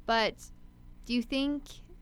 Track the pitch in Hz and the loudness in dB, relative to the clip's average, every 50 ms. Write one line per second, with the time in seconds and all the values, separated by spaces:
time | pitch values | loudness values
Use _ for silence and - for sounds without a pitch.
0 | - - 226 226 214 190 - - - - - - - - - - - - - - | 0 2 4 4 4 2 0 -4 -12 -16 -16 -16 -18 -20 -18 -18 -18 -18 -16 -10
1 | - - 240 247 233 - 262 269 277 285 294 285 - - - - - - - - | -4 0 2 2 2 2 2 2 2 2 0 -2 -4 -8 -14 -16 -16 -18 -18 -18